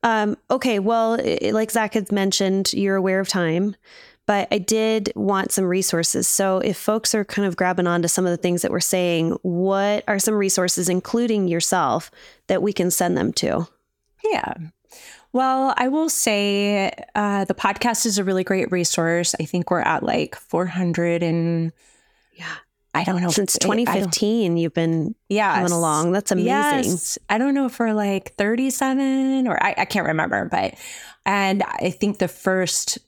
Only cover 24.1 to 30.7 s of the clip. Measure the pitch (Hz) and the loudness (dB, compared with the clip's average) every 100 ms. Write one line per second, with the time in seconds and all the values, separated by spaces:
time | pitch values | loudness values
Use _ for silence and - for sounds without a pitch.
24.1 | - 208 233 196 170 165 170 165 165 156 | 0 0 2 2 2 0 0 0 0 -2
25.1 | 220 _ 202 202 160 180 170 165 151 170 | -6 _ 0 0 2 0 0 2 2 2
26.1 | 190 202 185 233 269 294 277 254 180 - | 0 0 0 2 2 2 0 0 -2 -4
27.1 | - - 220 269 277 262 - 233 214 202 | -8 -4 -2 0 0 -2 -2 0 0 0
28.1 | 196 - - 208 233 269 247 262 262 269 | -2 -4 -2 0 2 0 0 0 0 0
29.1 | 269 262 269 254 180 202 - 202 208 165 | 2 2 2 0 2 0 0 -2 0 0
30.1 | 160 - - - 90 95 | 0 0 -2 -2 -2 -2